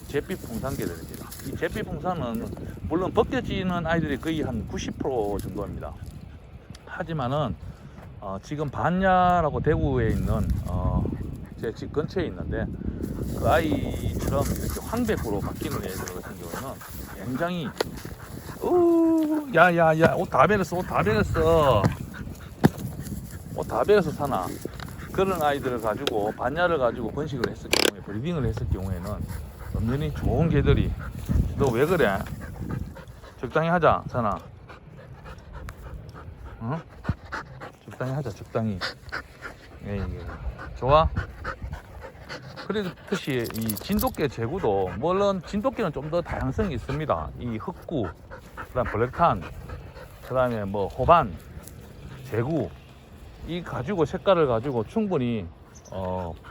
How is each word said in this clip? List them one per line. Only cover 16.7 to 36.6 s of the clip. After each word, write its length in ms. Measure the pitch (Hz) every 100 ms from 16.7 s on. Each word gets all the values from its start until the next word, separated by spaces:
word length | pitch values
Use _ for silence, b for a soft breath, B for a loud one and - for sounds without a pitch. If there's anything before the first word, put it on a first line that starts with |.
| 101 - - - -
굉장히, 520 | 107 127 170 180 120 - - - - - - - - -
우, 880 | - 349 339 339 330 320 302 311 285 190
야, 200 | 180 170
야, 240 | 160 160
야, 140 | 160
옷 160 | 139 190
다 160 | 123 151
베렸어, 320 | 208 170 175
옷 80 | 185
다 160 | 127
베렸어, 800 | 175 214 196 165 160 165 143 110 95 - - - - - - - - - - - - - - - - -
옷 120 | -
다 160 | 107
베렸어, 280 | 131 208 156
사나. 340 | 135 143 104 90 - - - - - -
그런 300 | - 190 180
아이들을 400 | 147 143 135 123
가지고, 500 | 110 104 139 110 104
반야를 440 | 107 120 151 175 160
가지고 320 | 120 120 110
번식을 400 | 131 151 131 110
했을 180 | - -
경우에, 320 | - - 98
브리딩을 420 | 90 104 147 165 117
했을 240 | 110 123
경우에는 420 | 98 95 92 95 95 87 - - - - 92
엄연히 380 | 110 135 156
좋은 360 | - - 123 165
개들이. 420 | 147 139 139 - - - - - - - -
너 140 | 139
왜 160 | 113 156
그래? 320 | 180 113 98 - - - - - - - - - - - -
적당히 260 | 123 156 165
하자, 360 | 180 151 98 -
사나. 280 | 127 110 90 - - - - - - - - - - - - - - - - - - - - - -